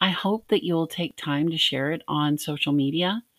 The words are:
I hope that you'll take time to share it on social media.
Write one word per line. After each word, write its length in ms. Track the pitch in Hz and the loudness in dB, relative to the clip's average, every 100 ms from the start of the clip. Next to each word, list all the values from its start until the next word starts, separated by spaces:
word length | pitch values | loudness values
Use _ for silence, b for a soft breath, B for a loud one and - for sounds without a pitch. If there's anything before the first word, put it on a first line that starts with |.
I 80 | 185 | -2
hope 380 | 170 196 220 - | 0 0 -2 2
that 160 | 202 | 0
you'll 240 | 175 165 160 | 2 0 0
take 300 | - 175 - | -2 -6 -6
time 320 | 156 143 165 | -2 0 0
to 80 | 160 | 2
share 340 | - 135 139 | 0 0 -2
it 120 | 165 - | -4 -2
on 300 | 151 147 147 | 0 0 0
social 340 | - 147 151 | -2 -4 0
media. 520 | 143 139 160 180 214 - | 2 2 0 0 -2 -8